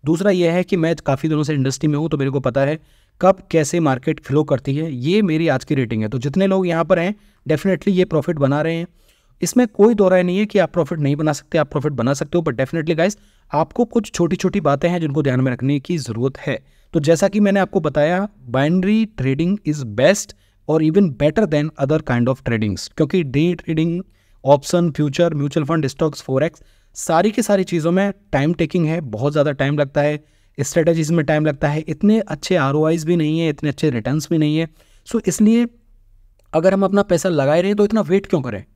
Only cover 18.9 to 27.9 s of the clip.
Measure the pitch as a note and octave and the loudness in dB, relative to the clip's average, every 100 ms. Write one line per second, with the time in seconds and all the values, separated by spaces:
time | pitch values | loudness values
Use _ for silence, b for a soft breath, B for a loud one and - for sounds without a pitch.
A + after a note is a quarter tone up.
18.9 | G#3+ A3 - C3 C3+ E3+ G#3 - D3+ B2 | 0 -2 -2 -2 0 -2 -2 -4 -4 -4
19.9 | G#2 D3 G3+ - - _ _ - D#3+ D#3 | 2 4 4 -2 -20 _ _ -2 0 4
20.9 | F3+ F#3 B2 D3 D#3 G3+ D3+ D#3 - C#3 | 4 2 2 0 2 0 0 -2 -4 -2
21.9 | D#3 - A#2+ A#2+ C3 - A2+ G#2+ F#2 - | -2 0 0 0 -2 -4 -2 -2 -6 -10
22.9 | - D3 F#3+ C#3+ C3+ E3+ E3+ - D#3 E3 | -4 -2 0 -2 0 0 -2 -4 -2 -2
23.9 | F3 - _ _ _ C3+ D3 - F3 F3 | -4 -8 _ _ _ 0 0 2 0 0
24.9 | C#3 D3 C#3 E3+ D3+ C#3+ D#3+ C#3+ E3 C#3 | 0 -2 0 -2 -2 -4 -4 -2 -2 -4
25.9 | - D#3+ - - C3 D#3 - _ _ _ | -2 -4 -4 -6 -2 -2 -6 _ _ _
26.9 | - - E3 G#3+ G#3+ A3 G3+ F#3 E3+ D#3+ | -12 2 4 4 0 2 2 2 0 2